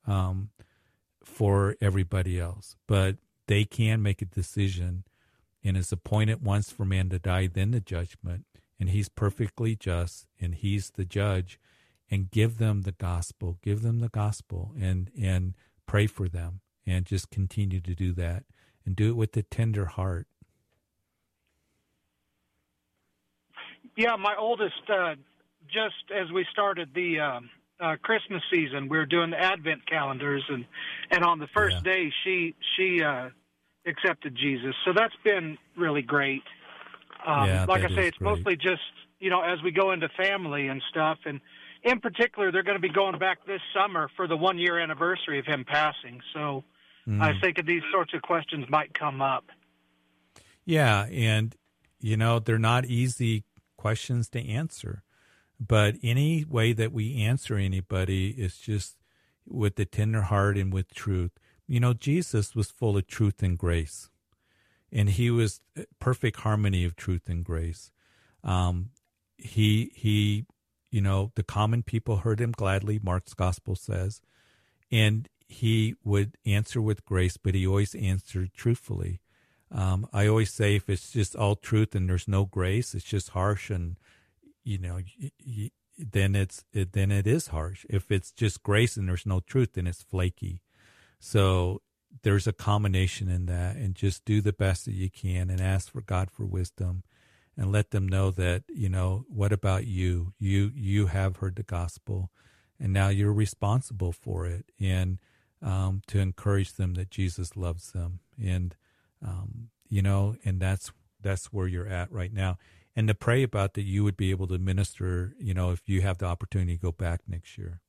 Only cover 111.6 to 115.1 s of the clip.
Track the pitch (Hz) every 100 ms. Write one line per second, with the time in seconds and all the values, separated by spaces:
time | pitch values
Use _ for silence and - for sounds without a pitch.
111.6 | 92 90 101 90 90 107 90 104 95 90
112.6 | _ _ _ - 110 104 - 123 127 104
113.6 | 98 - 101 98 104 92 95 92 92 90
114.6 | 92 95 98 - 92